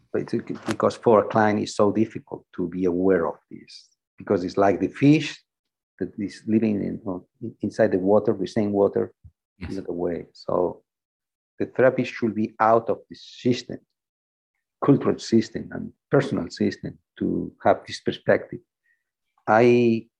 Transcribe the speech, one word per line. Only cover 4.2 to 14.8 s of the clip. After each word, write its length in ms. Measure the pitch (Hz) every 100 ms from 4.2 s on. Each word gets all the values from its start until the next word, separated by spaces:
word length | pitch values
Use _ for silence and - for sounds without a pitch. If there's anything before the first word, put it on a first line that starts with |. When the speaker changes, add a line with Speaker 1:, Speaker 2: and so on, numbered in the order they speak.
| - 101
Speaker 1:
it's 140 | 90 -
like 220 | 98 87
the 80 | 92
fish 560 | - 139 156 147 - _ _ _ _ _ -
that 120 | 92 -
is 260 | 98 - 113
living 340 | 110 110 101
in, 180 | 92 87 101
uh, 120 | 90 - - - -
inside 300 | 104 - 110
the 80 | 95
water, 340 | 95 104 104
the 140 | 98 90
same 240 | - 104
water, 420 | 98 101 104 101 _ - _ _ -
Speaker 2:
Yes. 140 | 90
Speaker 1:
is 120 | 95
the 80 | -
way. 360 | 87 87 82 -
So 520 | - - 90 87 - _ _ _ _ _ _ _ -
the 80 | 110
therapist 480 | - 127 127 123
should 200 | - 117
be 220 | 104 107 -
out 280 | 110 113 107
of 100 | 92 -
the 60 | -
system, 640 | - - 123 120 - - _ _ _ _ _ _ _ _ _ -